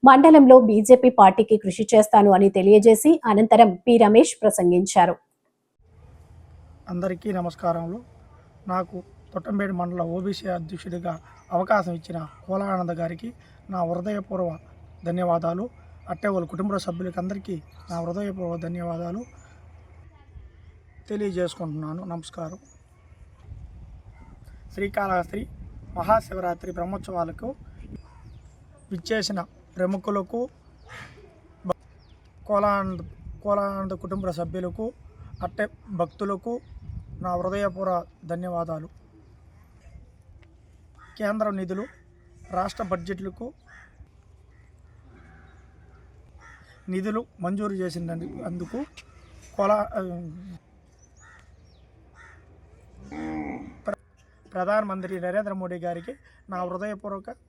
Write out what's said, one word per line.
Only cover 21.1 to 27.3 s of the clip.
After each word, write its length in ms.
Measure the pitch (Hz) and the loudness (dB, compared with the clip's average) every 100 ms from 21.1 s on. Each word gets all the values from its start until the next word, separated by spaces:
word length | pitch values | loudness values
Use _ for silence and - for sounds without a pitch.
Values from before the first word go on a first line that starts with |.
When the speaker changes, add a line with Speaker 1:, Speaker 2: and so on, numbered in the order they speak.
| 208 208 180 175 - 165 151 156 160 | -8 -6 -4 -6 -6 -10 -10 -10 -12
Speaker 2:
నమస్కారం. 540 | 190 170 156 - 160 185 _ - _ _ _ - - - - - - - - - - - - - - - - | -12 -14 -14 -14 -14 -14 _ -20 _ _ _ -20 -20 -20 -20 -20 -20 -20 -20 -20 -20 -20 -20 -20 -20 -20 -18
శ్రీకాళహస్తి 760 | - 202 202 196 180 170 202 - - - - - | -8 -6 -4 -2 -2 -4 -10 -12 -16 -18 -20 -14
మహాశివరాత్రి 800 | - 170 220 - 190 180 170 185 | -8 0 0 0 -8 -6 -8 -10
బ్రహ్మోత్సవాలకు 840 | 170 175 196 196 180 165 | -10 -8 -10 -8 -6 -6